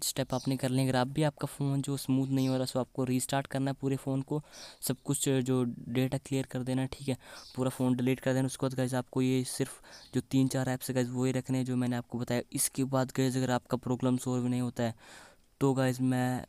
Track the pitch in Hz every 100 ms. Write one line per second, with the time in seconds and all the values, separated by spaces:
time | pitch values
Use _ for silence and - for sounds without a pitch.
0 | - - 131 127 - 131 131 127 131 127
1 | 127 139 151 - 139 - 139 139 135 139
2 | - 131 135 135 131 131 127 131 120 -
3 | 127 127 - 139 139 135 135 135 135 135
4 | - 135 131 151 - - - - - 127
5 | - 143 - 135 123 127 123 - - 120
6 | 131 135 - 135 131 127 127 131 131 -
7 | 139 127 - - - - 127 - 127 127
8 | 127 131 135 131 131 - 135 131 127 127
9 | 127 131 127 131 127 - 135 - - -
10 | - 127 - 135 131 135 131 127 - 127
11 | 123 127 131 127 123 131 127 127 123 123
12 | - 117 123 120 - 139 - - 131 135
13 | 127 - 131 131 127 123 - 123 - 127
14 | 131 127 - 127 123 123 123 - 117 113
15 | - - - - _ _ 139 131 131 127
16 | 127 127 127 127